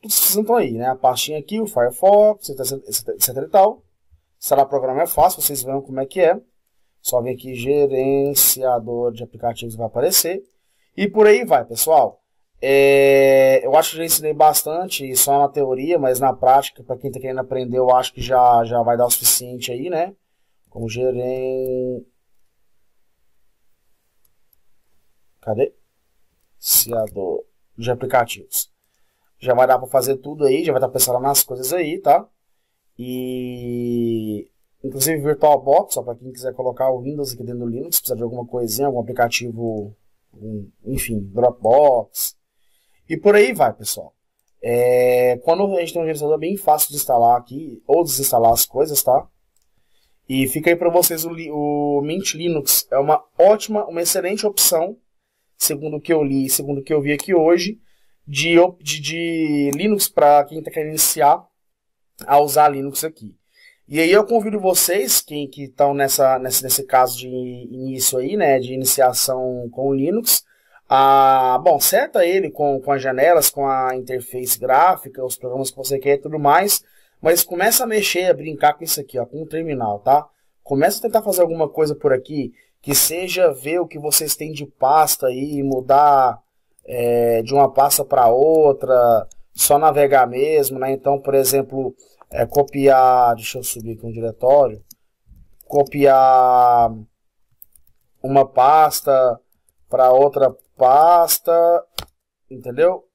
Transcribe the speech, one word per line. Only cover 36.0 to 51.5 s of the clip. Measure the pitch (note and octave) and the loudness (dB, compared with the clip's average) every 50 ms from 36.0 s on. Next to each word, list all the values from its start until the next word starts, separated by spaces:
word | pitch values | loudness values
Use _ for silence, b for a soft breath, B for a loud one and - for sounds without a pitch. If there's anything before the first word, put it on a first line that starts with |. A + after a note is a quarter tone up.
| A2+ | -8
pra | A#2+ A#2 | -8 -12
quem | A#2+ B2+ B2+ | -12 -14 -20
quiser | B2 A#2+ B2 C3 B2+ | -18 -10 -10 -10 -8
colocar | C3 B2+ B2+ B2 - C3 C3 | -4 -6 -6 -4 -2 -2 -2
o | C3 B2+ | -2 -4
Windows | B2 C3+ D3+ D3 C#3+ C3 A#2+ | -6 -8 -8 -8 -8 -8 -10
aqui | A#2+ A#2+ | -12 -12
dentro | A#2 B2 A#2+ | -12 -10 -8
do | A#2+ | -8
Linux, | A#2+ A2+ B2+ D3 E3+ E3+ - | -8 -8 -8 -8 -6 -8 -8
precisar | - - B2+ | -6 -6 -8
de | A2 A#2+ | -6 -8
alguma | A#2 A#2 B2 A#2+ | -8 -8 -10 -12
coisinha, | A#2+ - B2 B2 A2 G#2 A#2+ C#3 | -10 -8 -8 -6 -6 -4 -4 -4
algum | C#3+ B2+ A#2+ | -4 -4 -4
aplicativo, | A2 A#2 B2 - A#2+ A#2 - - A#2+ B2 A2 A2+ A#2 A2+ A2 G#2+ G#2 G#2 G#2+ _ _ _ _ _ _ _ _ | -8 -8 -4 -2 -2 -2 -2 -6 -8 -8 -10 -8 -8 -6 -6 -8 -10 -12 -16 _ _ _ _ _ _ _ _
um, | _ G#2 A2 A2 G#2 G2+ - _ _ _ | _ -16 -12 -12 -12 -14 -16 _ _ _
enfim, | G2+ C3 C3 - A#2 A2+ G#2 G2 G2 F#2+ | -10 -8 -8 -6 -6 -6 -8 -8 -8 -4
Dropbox. | A#2 A#2+ B2 A#2+ _ - A2 A#2+ C#3 D3+ C#3+ C3 A#2 G#2 _ _ - - - _ _ _ _ _ _ _ _ _ _ _ _ _ _ _ | 0 0 0 0 _ 0 2 4 4 4 4 2 0 -2 _ _ -10 -10 -10 _ _ _ _ _ _ _ _ _ _ _ _ _ _ _
E | _ D#3+ | _ -10
por | D#3 - G#3 G#3 | 0 2 4 6
aí | G#3 G#3 B3+ A#3 | 6 4 4 4
vai, | E3+ C#3+ A#2 G#2 | 0 0 0 0
pessoal. | _ A2 - - G2+ E2 - _ _ _ _ _ _ _ _ _ _ | _ -10 -10 -10 -10 -12 -18 _ _ _ _ _ _ _ _ _ _
É, | - A2+ A#2+ A#2+ B2 B2 B2 B2 B2 B2 B2 B2 B2 B2 B2 A#2+ - | -6 -2 0 0 2 2 2 2 2 2 2 2 2 2 0 0 0
quando | - E3 F3+ G3+ G3 G3 | -2 0 0 0 -2 -2
a | F3 | -4
gente | E3+ D#3+ - | -4 -4 -6
tem | E3+ | -6
um | E3 | -6
gerenciador, | D#3+ D#3+ D3 D3+ D3 D#3 | -6 -6 -6 -2 -4 -2
é | D3+ | -2
bem | D#3 E3+ G3+ | -4 -6 -8
fácil | G3 - - D3+ D3+ - - | -4 0 0 0 0 0 -6
de | D3 | -6
instalar | D3 - - C3 A#2 A#2 A#2 A#2+ | -10 -4 0 0 2 4 4 2
aqui, | B2 A#2+ _ B2+ C#3+ E3 C#3+ A#2+ G2 _ | 0 -2 _ -16 -16 -14 -16 -18 -20 _
ou | - C#3 E3 E3+ | 0 2 2 2
desinstalar | D3+ C3+ C3 C3+ - - A#2 A2+ A2+ | 0 -4 -4 -2 0 0 2 4 4
as | A#2 A#2 - | 2 2 -2
coisas, | - - B2+ D3 D#3+ D3 C3+ - | -4 -2 -2 -2 -2 -2 -4 0
tá? | - B2 D3 - - _ _ _ _ _ _ _ _ _ _ _ _ _ _ _ _ _ _ _ | 2 0 0 0 -4 _ _ _ _ _ _ _ _ _ _ _ _ _ _ _ _ _ _ _
E | _ C3 C3 C3 | _ -2 -2 -2
fica | C3 - D#3 D#3 E3+ | -2 -4 -2 0 0
aí | E3+ | 0
pra | E3+ F3 E3+ | 2 0 0
vocês | E3+ F3 E3+ - E3+ D#3+ D#3+ | 2 2 0 0 -2 -6 -8
o | E3 | -10
li-, | E3 E3 E3 D3+ | -10 -12 -12 -10